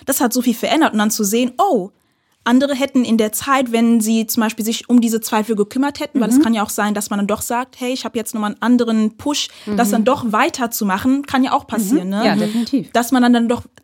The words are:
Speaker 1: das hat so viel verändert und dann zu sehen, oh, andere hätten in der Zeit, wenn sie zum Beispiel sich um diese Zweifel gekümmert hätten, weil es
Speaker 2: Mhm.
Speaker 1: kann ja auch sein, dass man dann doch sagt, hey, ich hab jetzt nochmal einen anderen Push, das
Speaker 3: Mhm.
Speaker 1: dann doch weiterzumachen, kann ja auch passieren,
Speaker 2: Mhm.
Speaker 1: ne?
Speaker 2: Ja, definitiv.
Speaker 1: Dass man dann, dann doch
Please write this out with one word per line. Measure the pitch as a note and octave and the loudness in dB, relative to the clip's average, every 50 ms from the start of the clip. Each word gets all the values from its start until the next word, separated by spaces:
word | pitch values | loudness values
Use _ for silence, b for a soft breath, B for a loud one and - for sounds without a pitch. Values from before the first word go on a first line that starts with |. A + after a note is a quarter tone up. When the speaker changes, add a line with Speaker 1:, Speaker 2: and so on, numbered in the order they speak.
| B | B
Speaker 1:
das | - C#4 - | -6 -4 0
hat | D4 A#3+ | 0 0
so | - B3+ A#3+ | 0 0 0
viel | B3+ A3+ | 0 0
verändert | - - - A3 D4+ D#4+ A#3 - | -2 0 -2 0 2 2 2 2
und | A3 | 0
dann | G#3 A3 | 0 0
zu | G#3+ - G#3+ | 0 -2 -2
sehen, | F#3+ G3+ A#3 B3+ B3 B3 - | 0 0 0 0 0 0 0
oh, | F#4 G4+ E4+ A3 F3+ G#3 _ _ _ _ _ _ _ _ _ _ - | 0 2 2 0 -2 -4 _ _ _ _ _ _ _ _ _ _ -2
andere | A#3+ A#3+ C4 C#4 C#4 C#4+ | 2 2 2 2 2 0
hätten | A#3+ C#4 C#4 - C4 B3 | 0 -2 0 0 0 0
in | - A3+ A3 | 2 2 2
der | A3 G#3+ | 2 0
Zeit, | G#3+ - - C#4+ C4+ C4 C#4 A#3+ | -2 -4 -2 0 0 0 0 0
wenn | A3+ A3+ A#3 A#3 A#3 A#3 | 0 2 2 4 4 2
sie | G#3+ G#3+ A3+ A3+ A3 A3 | 2 2 0 0 0 -2
zum | - - | -2 -2
Beispiel | A3 A3 A3 - G#3+ | -2 -2 -2 -4 -4
sich | G#3+ A#3 - - - | -4 -4 -4 -2 2
um | A#3+ B3 | 2 4
diese | A3+ A#3 A3 A3 | 4 4 0 -2
Zweifel | A3+ - - G#3+ G#3+ A3 A3+ | -2 -2 -2 -2 0 0 0
gekümmert | G3+ G#3 G3+ - B3+ C4+ C#4+ C#4+ - | -2 -2 -2 0 -2 -2 -2 -2 -6
hätten, | D4+ C#4+ - C#4 | -8 -4 -2 0
weil | A3+ G#3 | 0 4
es | A#3 C4+ | 4 4
Speaker 2:
Mhm. | D#4 | 4
Speaker 1:
kann | A3+ A3+ | 4 2
ja | A3 G#3 | 0 0
auch | G#3+ | -2
sein, | - - G#3 G#3 G#3 | -2 -2 -2 -2 -2
dass | G3+ G#3 - | -2 -4 -4
man | G#3+ G3+ | -4 -2
dann | G3+ G3 | -2 -2
doch | G3+ G#3+ | -2 -2
sagt, | - - A#3+ A#3 B3+ B3+ _ - | -4 -4 -4 -4 -6 -6 _ -8
hey, | B3 B3 C4 | -6 -4 -4
ich | B3+ - | -4 -6
hab | - - A#3 | -6 -6 -6
jetzt | A3 - - | -6 -6 -6
nochmal | A3+ G#3+ G#3 | -6 -4 -4
einen | G#3+ - | -6 -4
anderen | - A3+ B3 A#3+ A#3+ A3+ A3+ A3 A3 G#3+ G#3+ - | 0 2 4 4 4 2 2 2 0 0 -2 -4
Push, | - C#4+ D4 - - - B B B | -4 -4 -4 -4 -4 -8 B B B
das | G#3+ G#3 G3 F#3+ G3+ | -4 -2 0 0 2
Speaker 3:
Mhm. | |
Speaker 1:
dann | G#3 A3+ G#3+ | 2 2 2
doch | G#3+ B3 - - A3+ G3+ | 2 0 0 -2 -2 0
weiterzumachen, | G#3+ B3+ E4+ - - B3+ A3+ A#3 - A3 G3+ F#3 G3+ - C4 C4 C#4 C#4+ | 0 0 0 0 -2 -6 -4 -4 -4 -2 -2 -2 0 0 0 0 0 -2
kann | - - C4 B3+ | -2 0 0 0
ja | C4 - | 2 0
auch | - - | -2 -4
passieren, | - - G#3+ A3 F#3+ A#3+ D#4+ F3+ F#3 | -4 -4 -4 -2 0 0 0 0 0
Speaker 2:
Mhm. | G3 | -2
Speaker 1:
ne? | G3+ A3 | 0 0
Speaker 2:
Ja, | G#3+ E3 | 0 2
definitiv. | G3+ G#3+ G#3+ G#3+ A#3 A#3 - - C4 E3 - | 2 0 0 0 -2 -2 0 -2 -4 -4 -2
Speaker 1:
Dass | - A#3 A#3+ B3 | -2 -2 0 2
man | C4+ B3+ B3 | 2 2 4
dann, | A#3+ A#3+ | 4 4
dann | A#3+ A#3 A3+ | 4 2 0
doch | A#3+ A#3+ - - _ - | -2 -4 -6 -12 _ -18